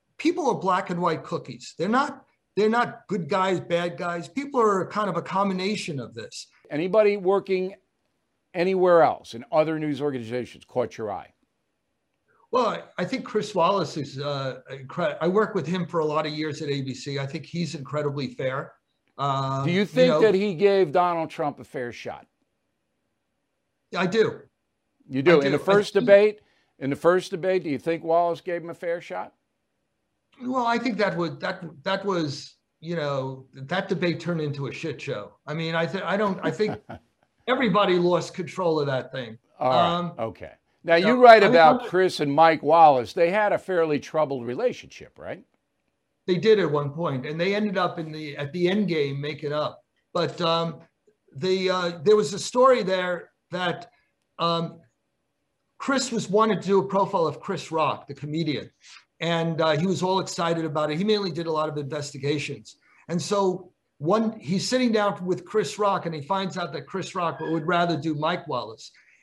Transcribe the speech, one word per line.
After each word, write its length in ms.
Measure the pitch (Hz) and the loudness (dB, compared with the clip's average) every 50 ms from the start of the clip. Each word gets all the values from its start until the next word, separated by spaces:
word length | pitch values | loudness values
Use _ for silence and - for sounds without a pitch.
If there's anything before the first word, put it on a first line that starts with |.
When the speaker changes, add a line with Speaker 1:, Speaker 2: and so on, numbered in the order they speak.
| _ _ _ - | _ _ _ -4
Speaker 1:
people 320 | - 311 349 349 311 247 | -2 -2 0 0 0 0
are 60 | 196 | 0
black 340 | 143 156 190 180 185 185 - | 0 0 0 0 0 0 -4
and 100 | 180 170 | -4 -2
white 240 | 180 170 160 143 - | 0 -2 -2 -2 -6
cookies. 520 | - 170 151 - - 113 - - - - - | -8 -8 -8 -8 -10 -16 -16 -16 -14 -8 -6
They're 100 | 160 202 | -2 0
not, 340 | 233 262 285 285 - - - _ _ _ _ _ - | 0 0 0 0 -4 -12 -18 _ _ _ _ _ -2
they're 140 | 190 208 220 | 0 2 2
not 320 | 226 240 240 139 135 - - - | 2 2 0 -2 -4 -12 -10 -6
good 220 | 185 202 160 139 | -6 -6 -4 -2
guys, 300 | 202 190 185 190 185 156 | -2 0 0 0 0 -2
bad 380 | - - 170 170 175 175 - 139 | -2 -2 -2 -2 -2 -2 -6 -6
guys. 300 | 180 175 175 175 160 - | -8 -8 -6 -8 -8 -10
People 320 | - 269 285 285 - 247 | -8 -8 -8 -4 0 2
are 280 | 220 208 196 190 160 - | 2 2 2 2 -2 -4
kind 220 | - 208 214 190 | -4 -4 -2 -2
of 80 | 160 170 | -2 -4
a 40 | |
combination 800 | - - 170 190 202 196 185 185 185 202 214 - - - 151 131 | -6 -4 -2 0 0 0 0 -2 -4 -4 -4 -4 -6 -8 -8 -10
of 160 | 117 98 107 | -10 -12 -12
this. 320 | 117 107 - - - - - _ _ _ - | -14 -14 -14 -14 -16 -18 -20 _ _ _ -8
Speaker 2:
Anybody 460 | 147 147 170 185 180 220 214 202 202 208 | -6 -4 -2 2 4 4 4 4 4 2
working 580 | 180 180 196 196 190 - 190 185 185 185 196 - _ _ _ _ _ _ _ _ _ _ _ _ _ _ - | 2 2 0 0 0 0 -2 -2 -2 -4 -8 -12 _ _ _ _ _ _ _ _ _ _ _ _ _ _ -4
anywhere 480 | 185 175 190 190 185 180 180 175 165 151 | -2 0 0 2 4 4 6 8 8 8
else 320 | 123 90 - - - - | 6 4 0 -8 -14 -16
in 100 | 117 131 - | -16 -10 -2
other 260 | 170 156 156 156 160 156 | 0 2 2 2 0 -4
news 240 | 156 151 143 123 | -4 -4 -4 -4
organizations 640 | 143 147 131 123 113 110 120 123 117 - - - - | -4 -4 -4 -4 -6 -6 -6 -6 -6 -8 -12 -20 -16
caught 320 | _ - 127 117 110 - - | _ -4 -4 -4 -4 -4 -8
your 140 | 113 104 | -8 -8
eye? 220 | 95 85 71 - _ _ _ _ _ _ _ _ _ _ _ _ _ _ _ _ _ _ _ _ _ _ _ _ | -8 -10 -12 -16 _ _ _ _ _ _ _ _ _ _ _ _ _ _ _ _ _ _ _ _ _ _ _ _
Speaker 1:
Well, 160 | - 254 240 208 | 0 0 0 0
I, 160 | 170 165 - - _ - | -2 -4 -10 -12 _ -6
I 80 | 185 | -6
think 200 | 175 262 233 - | -4 -4 -6 -6
Chris 280 | - - 214 - - - | -4 -4 -4 -4 -2 0
Wallace 420 | 175 165 180 202 196 160 135 - | 2 2 2 2 0 -2 -4 -6
is, 240 | 160 127 - 131 131 | -8 -8 -8 -8 -8
uh, 420 | 139 147 143 135 135 131 123 - - - | -6 -6 -6 -4 -6 -6 -8 -10 -14 -16
incre-, 460 | 135 139 131 135 - 175 175 151 139 - | -16 -16 -16 -12 -6 -4 -2 -2 -2 -2
I 60 | 160 175 | -2 0
worked 260 | 180 214 214 208 214 | 2 2 0 0 -2
with 140 | 190 139 156 | -4 -4 -4
him 180 | 180 185 170 | -4 -4 -4
for 140 | - - 165 | -4 -2 -2
a 60 | 156 | -2
lot 200 | 156 147 156 156 | 0 0 -2 -2
of 80 | 156 151 | -4 -4
years 300 | 151 156 156 139 - 160 | -6 -6 -6 -6 -6 -6
at 60 | 143 | -6
A 120 | 139 143 | -4 -4
B 140 | 135 131 120 | -4 -6 -8
C. 240 | - - 143 139 139 | -10 -8 -8 -6 -6
I 80 | 139 135 | -6 -6
think 180 | - 160 135 | -8 -10 -12
he's 300 | - - 170 170 147 - | -8 -6 -6 -6 -6 -6
incredibly 580 | 147 131 - 147 151 151 147 135 147 131 127 - | -10 -10 -6 -4 -4 -4 -4 -4 -4 -6 -8 -6
fair. 400 | - 135 127 131 143 156 - - _ _ _ _ _ _ _ _ - | -6 -6 -4 -4 -4 -8 -10 -14 _ _ _ _ _ _ _ _ -6
Um, 460 | 139 143 135 135 135 135 135 135 135 | -2 -2 -2 -2 -2 -2 -2 -2 -2
Speaker 2:
Do 60 | 156 | 0
you 80 | 175 190 | 2 0
Speaker 1:
you 60 | 208 | 0
Speaker 2:
think 240 | - - - 170 - | 0 4 4 4 6
Speaker 1:
know 120 | 151 156 | 6 6
Speaker 2:
that 140 | - 214 185 | 6 4 4
he 180 | 190 208 208 175 | 4 2 0 0
gave 380 | 147 196 196 196 190 185 151 | 4 4 4 6 6 4 4
Donald 400 | 135 180 175 175 170 165 160 147 | 2 2 2 2 0 -2 -4 -6
Trump 280 | - - 156 143 147 - | -6 -4 -4 -4 -6 -8
a 40 | 117 | -12
fair 280 | - - 143 123 120 | -12 -10 -8 -8 -8
shot? 360 | 110 - - 110 80 71 - _ _ _ _ _ _ _ _ _ _ _ _ _ _ _ _ _ _ _ _ _ _ _ _ _ _ _ _ _ _ _ _ - - 175 | -8 -10 -12 -12 -12 -12 -16 _ _ _ _ _ _ _ _ _ _ _ _ _ _ _ _ _ _ _ _ _ _ _ _ _ _ _ _ _ _ _ _ -8 -4 -2
Speaker 1:
I 80 | 190 | -2
do. 360 | 175 185 220 208 131 - - - _ _ _ _ _ _ _ _ _ _ _ _ - | 0 2 2 2 2 0 -8 -14 _ _ _ _ _ _ _ _ _ _ _ _ -6
Speaker 2:
You 140 | 131 131 135 | -4 2 6
do? 180 | 175 170 147 | 6 6 8
Speaker 1:
I 40 | 139 | 6
Speaker 2:
In 60 | 139 | 4
the 60 | 143 143 | 2 0
Speaker 1:
do. 60 | - | 2
I 20 | |
Speaker 2:
first 280 | 185 196 208 202 - - | 4 4 4 4 2 2
Speaker 1:
think 120 | 196 - | 2 6
Speaker 2:
debate, 340 | - 202 202 208 214 208 - _ _ _ _ _ _ _ - | 8 8 8 8 6 2 0 _ _ _ _ _ _ _ -8
in 140 | 135 135 | -4 -4
the 40 | 139 | -2
first 360 | 135 - 165 180 185 170 - | 2 4 4 4 4 2 -2
debate, 320 | 196 170 156 185 185 185 - | -8 -4 0 0 0 0 0
do 60 | 165 | -2
you 100 | 139 120 | -6 -4
think 240 | - 165 165 160 151 | -2 -4 -4 -4 -2
Wallace 380 | 165 160 170 175 170 170 - | 0 2 2 2 2 -2 -4
gave 200 | - 180 175 170 | -6 -8 -8 -6
him 80 | 165 170 | -8 -10
a 60 | 165 | -12
fair 260 | - 185 170 170 175 | -10 -6 -6 -6 -6
shot? 320 | - - 180 180 185 - _ _ _ _ _ _ _ _ _ _ _ _ _ _ _ _ _ _ _ _ _ - | -8 -10 -10 -10 -10 -12 _ _ _ _ _ _ _ _ _ _ _ _ _ _ _ _ _ _ _ _ _ -12
Speaker 1:
Well, 260 | 254 247 254 254 240 233 | -8 -4 -2 -2 0 0
I 100 | 233 233 | 0 0
think 200 | 233 262 202 185 | 0 -2 -2 0
that 200 | 208 190 165 170 | 0 0 0 -2
would, 220 | 170 160 139 - | -4 -4 -6 -6
that, 240 | 185 185 185 - 175 156 - - - | -8 -8 -8 -8 -10 -16 -14 -10 -6
that 220 | 190 196 196 196 | -4 -4 -4 -2
was, 520 | 202 185 170 156 139 135 - - - - _ _ _ _ _ | -2 -2 -2 -2 -4 -6 -10 -14 -18 -20 _ _ _ _ _
you 160 | 160 165 175 | -12 -8 -6
know, 520 | 165 147 143 139 135 131 131 131 131 131 _ - | -6 -4 -4 -4 -4 -6 -6 -8 -12 -16 _ -20
that 360 | 135 135 135 175 190 190 - | -16 -10 -6 -6 -4 -4 -4
debate 300 | 196 147 180 175 156 - | -4 -2 -2 -2 -2 -4
turned 220 | - 170 175 160 | -4 -4 -4 -4
into 260 | 151 147 135 139 139 117 | -4 -4 -6 -6 -8 -8
a 40 | |
shit 300 | 104 - - 156 123 - | -8 -8 -8 -10 -10 -10
show. 320 | - 139 123 104 101 - - _ - 143 | -8 -8 -8 -8 -10 -14 -18 _ -12 -10
I 80 | 151 | -8
mean, 180 | 165 165 165 165 | -6 -4 -2 -2
I 140 | 165 170 165 | -2 -2 -2
th-, 160 | - 185 175 | -4 -6 -4
I 120 | 170 185 | -2 -2
don't, 240 | 202 214 196 185 180 - | 0 0 0 -2 -2 -4
I 80 | 160 | -4
think 280 | - - 214 202 139 - - - 107 - _ _ _ | -2 -2 -2 -2 -4 -6 -12 -16 -18 -18 _ _ _
Speaker 2:
<laughs> 340 | _ _ _ _ _ - - | _ _ _ _ _ -4 -4
Speaker 1:
everybody 500 | 254 254 262 214 175 208 202 190 180 180 | -2 0 0 2 2 2 2 4 2 2
lost 380 | 175 175 175 165 - - - | 2 2 2 0 -2 -4 -8
control 440 | - 175 135 - 185 185 165 156 151 | -10 -10 -10 -6 -4 -2 0 0 0
of 60 | 143 | 0
that 260 | 139 131 127 120 - | 0 -2 -4 -4 -6
thing. 260 | - 135 120 110 110 - _ _ _ - | -8 -10 -10 -10 -12 -18 _ _ _ -2
Speaker 2:
All 100 | - 131 | 0 2
right. 260 | 127 123 117 170 170 175 | 4 4 4 2 2 -2
Speaker 1:
Um, 160 | 175 170 143 123 | -4 -6 -6 -6
Speaker 2:
Okay. 320 | 113 113 98 - 90 71 - _ _ _ _ _ - | -8 -8 -8 -10 -16 -18 -18 _ _ _ _ _ 0
Now, 160 | 165 170 170 | 2 4 4
Speaker 1:
so, 80 | 185 214 | 4 4
Speaker 2:
you 140 | 247 247 | 4 10
write 220 | 247 233 226 220 196 | 12 12 12 12 10
Speaker 1:
I 40 | 185 | 8
mean, 80 | 170 | 8
Speaker 2:
about 260 | 165 160 156 247 240 | 8 8 8 8 6
Speaker 1:
I'm 80 | - - | 2 -2
Speaker 2:
Chris 300 | 170 185 185 180 - - | 0 2 2 2 0 0
and 120 | 156 143 | -2 0
Mike 300 | 139 156 160 165 160 - | 4 6 6 6 6 4
Wallace. 520 | - 143 160 170 160 151 139 127 113 104 - | 2 4 6 8 10 8 8 6 2 -2 0
They 180 | 185 170 170 | 2 2 2
had 200 | 190 214 208 202 | 2 2 2 2
a 60 | 180 147 | 0 -2
fairly 420 | - - 185 170 165 156 147 135 | -2 -2 0 0 2 2 0 -2
troubled 460 | - - - 156 151 143 139 127 117 | -4 -2 0 0 0 0 -2 -6 -6
relationship, 720 | 120 123 156 240 247 190 - - 135 - - - - _ - | -8 -6 -2 -2 -4 -4 -4 -14 -20 -20 -20 -20 -20 _ -16
right? 260 | 76 92 139 185 - _ _ _ _ _ _ _ _ _ _ _ _ _ _ _ _ - | -12 -12 -12 -12 -14 _ _ _ _ _ _ _ _ _ _ _ _ _ _ _ _ -2
Speaker 1:
They 80 | 180 | 0
did 240 | 160 156 220 220 202 | 2 4 4 4 6
at 100 | 175 151 | 4 2
one 220 | 143 147 147 139 | 0 0 -2 -2
point, 340 | 139 160 170 156 139 123 131 | -6 -4 -4 -4 -4 -4 -6
and 140 | 151 156 165 | -6 -6 -4
they 160 | 175 196 202 | -2 -2 0
ended 220 | 208 214 208 185 190 | 0 -2 -2 -2 0
up 220 | 180 175 175 170 | -2 -2 -2 -6
in 120 | 160 156 | -10 -10
the, 240 | 151 156 156 147 139 | -10 -10 -10 -10 -8
at 160 | 147 143 139 | -8 -8 -6
the 160 | 175 180 175 175 | -4 0 0 2
end 200 | 196 214 208 165 | 2 2 0 0
game 300 | 170 156 143 139 139 139 | 0 0 0 -2 -2 -6
making 340 | 143 147 156 - 156 143 147 | -6 -8 -8 -6 -6 -6 -4
up. 280 | 151 147 - - - _ _ _ _ _ _ - | -2 -4 -4 -6 -10 _ _ _ _ _ _ -4
But, 260 | 175 165 143 - - | -2 -2 -2 -2 -2
um, 400 | 175 165 165 - 143 165 147 - - _ _ _ _ _ _ _ _ _ - | 0 0 0 0 0 -2 -6 -10 -18 _ _ _ _ _ _ _ _ _ -12
the, 340 | 135 151 185 190 190 185 185 | -6 -2 0 0 0 0 0
uh, 220 | 185 185 180 175 170 175 143 | 0 0 -2 -4 -4 -2 4
there 140 | 202 214 208 | 4 6 6
was 160 | 208 - 196 | 4 2 -2
a 60 | 180 | -6
story 440 | - - - 247 254 269 254 247 196 | -8 -2 2 4 6 6 6 4 2
there 480 | 180 190 185 180 180 180 160 - - _ _ _ - | 0 0 -2 -2 -2 -4 -6 -8 -14 _ _ _ -10
that, 380 | 170 180 180 175 160 - - - _ _ _ _ _ _ _ _ _ - | -6 -4 -2 -2 -4 -4 -8 -18 _ _ _ _ _ _ _ _ _ -2
um, 400 | 170 170 170 170 165 151 - - _ _ _ _ _ _ _ _ _ _ _ _ _ _ _ _ _ _ _ - | -2 0 0 0 -2 -4 -8 -12 _ _ _ _ _ _ _ _ _ _ _ _ _ _ _ _ _ _ _ -10
Chris 340 | - - 277 254 254 - | -4 -2 -2 -2 -2 -2
was 180 | 233 214 - - | -4 -6 -4 0
wanted 320 | 180 214 220 220 202 175 | 2 2 4 4 2 0
to 60 | - 180 | 0 2
do 120 | 196 196 | 2 2
a 60 | - | 2
profile 420 | 196 185 196 190 190 196 180 165 151 | 2 0 0 0 0 0 0 -2 -2
of 120 | 139 - | -4 -6
Chris 320 | - - 190 147 - - | -8 -8 -8 -8 -8 -6
Rock, 360 | 156 160 151 135 104 110 - - | -4 -2 -2 -2 -2 -4 -8 -16
the 60 | 143 | -16
comedian, 560 | - 143 147 151 165 165 151 135 104 - - _ _ _ - - - _ _ _ - | -12 -10 -8 -4 -4 -4 -2 -4 -6 -8 -12 _ _ _ -20 -20 -20 _ _ _ -6
and, 400 | 165 170 170 165 165 165 160 147 | -4 -2 0 0 0 -2 0 0
uh, 160 | 160 160 151 143 | 2 2 2 2
he 100 | 175 196 | 0 0
was 160 | 180 131 180 | 0 0 0
all 160 | 185 190 190 | 0 0 0
excited 460 | 156 - - - 170 165 170 165 160 | -2 -4 -4 -4 -2 -2 0 -2 -2
about 260 | 160 147 156 151 151 | -4 -2 -2 -2 -2
it. 60 | 151 160 | -2 -2
He 60 | 196 | 0
mainly 280 | 214 214 208 202 180 | 0 0 0 0 -4
did 160 | 147 170 165 165 | -6 -6 -4 -4
a 40 | |
lot 180 | 156 151 156 156 | -2 -2 -2 -2
of 80 | 147 151 | -4 -6
investigations. 1000 | 143 131 151 147 139 - - 135 123 143 156 143 - - 131 110 - - - _ _ _ _ _ _ - | -8 -6 -6 -8 -8 -8 -10 -6 -4 -2 -2 -2 -4 -6 -10 -12 -14 -20 -20 _ _ _ _ _ _ -6
And 120 | 165 175 | -6 -4
so 500 | - - 208 202 196 185 180 175 - - _ _ _ _ _ - | -2 0 0 2 2 2 0 -2 -6 -14 _ _ _ _ _ -6
one, 400 | 143 160 208 226 226 220 - - | -2 0 2 2 2 0 -4 -6
he's 280 | - 127 185 185 - - | -4 -2 -2 -2 -2 0
sitting 240 | 254 254 254 240 | 0 2 2 2
down 340 | 214 214 208 202 - - 180 | 2 2 0 0 -2 -4 -4
with 200 | 180 180 - - | -4 -4 -4 -4
Chris 340 | - - 214 190 - - 202 | -4 -2 -2 -2 -2 -2 -2
Rock, 260 | 208 202 196 170 - | 0 0 0 0 -2
and 80 | 165 165 | -6 -8
he 60 | 151 | -8
finds 360 | 139 - 196 190 196 175 143 185 | -6 -4 -4 -2 -4 -4 -6 -6
out 140 | 175 160 156 | -8 -8 -8
that 140 | 147 143 - | -10 -10 -8
Chris 280 | - 190 160 - - | -8 -8 -8 -6 -6
Rock 240 | 185 175 165 156 156 | -4 -4 -4 -4 -4
would 260 | 160 156 160 165 151 | -6 -4 -4 -4 -2
rather 320 | 165 175 175 175 175 165 143 | 0 2 2 2 2 0 -2
do 180 | 147 165 151 | -2 -4 -4
Mike 320 | 143 151 165 180 175 170 156 | -2 -2 -2 -2 -4 -6 -6
Wallace. 440 | 135 120 110 107 110 - - - _ _ _ _ _ _ | -6 -6 -6 -8 -12 -18 -20 -20 _ _ _ _ _ _